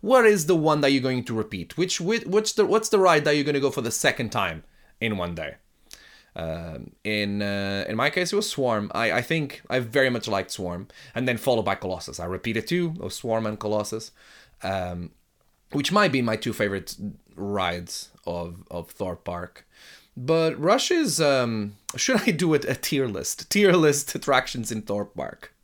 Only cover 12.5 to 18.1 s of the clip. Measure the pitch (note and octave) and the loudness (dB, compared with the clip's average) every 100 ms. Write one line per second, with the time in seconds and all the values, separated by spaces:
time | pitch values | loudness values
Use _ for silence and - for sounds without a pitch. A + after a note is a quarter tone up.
12.5 | A2+ A2 F3 F3 D#3+ - - A#2+ A2+ A2 | -4 -2 -2 -2 -4 -8 -6 -2 -2 -2
13.5 | G#2+ G#2+ G#2+ G#2 A2 A2+ _ - - - | -4 -2 -2 -2 -6 -10 _ -20 -20 -20
14.5 | _ - F#2+ F2+ F2+ F2 _ _ _ _ | _ -4 -4 -4 -6 -10 _ _ _ _
15.5 | _ _ D3 C#3+ G3+ G3+ C3+ A#2+ A2 - | _ _ -4 0 2 4 2 0 0 -4
16.5 | G#2 G#2 G2 - - G2 - _ - G2+ | -2 -2 -2 -8 -10 -10 -12 _ -10 -4
17.5 | G2+ F2+ F2 E2+ - - | 0 0 -2 -8 -12 -14